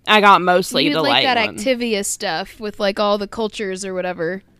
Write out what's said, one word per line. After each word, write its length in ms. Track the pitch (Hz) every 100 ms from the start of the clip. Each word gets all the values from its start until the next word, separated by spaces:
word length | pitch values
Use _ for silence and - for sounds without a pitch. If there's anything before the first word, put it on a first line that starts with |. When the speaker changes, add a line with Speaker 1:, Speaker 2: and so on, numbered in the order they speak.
| -
Speaker 1:
I 140 | 214
got 220 | 202 180
mostly 420 | 180 180 185 -
Speaker 2:
You 60 | 151
need, 60 | 294
Speaker 1:
the 60 |
Speaker 2:
like, 220 | 277 -
Speaker 1:
light 100 | 254
Speaker 2:
that 120 | 240 214
Speaker 1:
one. 100 | -
Speaker 2:
Activia 460 | 214 240 240 202
stuff 540 | 202 - 196 160 196 -
with, 220 | 214 -
like, 180 | 202 202
all 200 | 208 208
the 100 | 202
cultures 560 | - 214 - 196 185
or 100 | 196
whatever 480 | 185 180 175 165 196 -